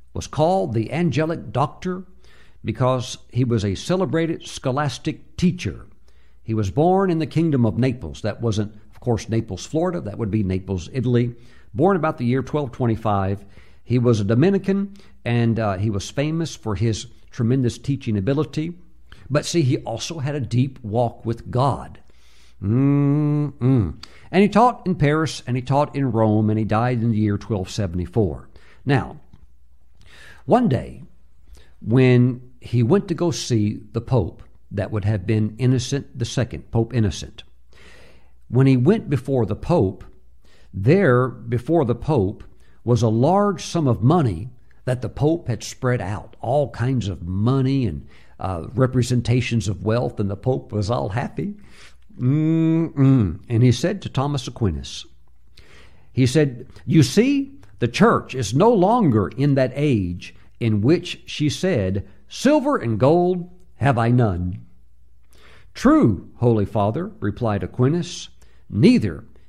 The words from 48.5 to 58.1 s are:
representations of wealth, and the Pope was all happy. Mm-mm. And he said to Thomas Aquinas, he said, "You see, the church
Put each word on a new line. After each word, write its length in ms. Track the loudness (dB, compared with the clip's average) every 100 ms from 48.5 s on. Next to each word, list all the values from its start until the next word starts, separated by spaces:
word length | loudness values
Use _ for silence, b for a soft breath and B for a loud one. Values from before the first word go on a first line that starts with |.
| -6 -4
representations 920 | 0 2 2 0 0 0 0 0 -2 -2
of 180 | -4
wealth, 360 | -2 0 -2 -4
and 100 | -4
the 60 | -2
Pope 360 | -2 -2 -4
was 180 | -4 -2
all 200 | -2 -2
happy. 460 | -4 -6 -6 -8 -8 B B B B -18 -2
Mm-mm. 1200 | 0 2 2 2 2 2 0 4 6 6 4 -2 -2
And 140 | 4
he 100 | 4
said 300 | 4 0 -2
to 60 | -4
Thomas 380 | -2 -2 -4 -6
Aquinas, 600 | -2 -2 -2 -8 -14 -16 -20 -20 -20 -20 -20 b b b b b
he 140 | 0 2
said, 400 | 4 2 -2 -16 B 2
"You 160 | 4
see, 500 | 6 4 2 2 -2 -10 b b
the 100 | -2
church 460 | 4 4